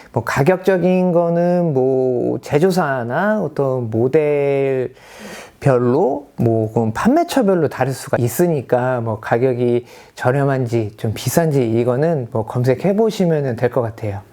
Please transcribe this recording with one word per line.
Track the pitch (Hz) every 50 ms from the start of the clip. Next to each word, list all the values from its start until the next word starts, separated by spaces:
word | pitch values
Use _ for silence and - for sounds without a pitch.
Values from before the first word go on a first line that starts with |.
| - -
뭐 | - 120 -
가격적인 | - - 131 139 170 185 180 185 202 190 180 170 185 185 185 185 185 165
거는 | 170 170 170 170 170 175 175 180 175 170 165 139
뭐 | 131 127 131 135 131 131 127 123 120 120 123 123 123
제조사나 | - - 151 147 175 190 175 185 165 143 135 127 117 120 127 160 196 214 214 214
어떤 | 175 143 - - 139 135 131 127 120 110
모델별로 | 113 113 120 131 - 156 151 147 147 143 139 139 139 139 139 135 135 131 123 117 - - - - - - - - - - - - - _ - 139 131 123 123 120 123 156 196 262 285 294 - - _
뭐 | - 120 117 113 110 110
혹은 | 107 - 117 113 110
판매처별로 | 110 - - 226 285 339 339 339 - 277 226 196 190 170 151 123
다를 | - - 127 135 127
수가 | - - - - -
있으니까 | 120 117 - - 175 175 160 135 113 - 123 123 123 127 127 120
뭐 | 113 113 107 107
가격이 | - - 123 117 127 131 123 120 123 120 120 120 120 - - - - - _
저렴한지 | - - 127 131 143 139 139 135 131 127 113 117 117 107 101 -
좀 | - - 110 104
비싼지 | - - 127 - 139 160 160 139 139 120 113
이거는 | 113 117 120 123 123 131 156 170 165 139 120 110
뭐 | - 113 107
검색해 | - - 123 120 131 127 127 - 190 196
보시면은 | 208 226 220 220 - 185 165 160 147 139 131 113
될 | - 127 123
것 | - 135
같아요. | 117 110 110 - 113 104 98 98 - -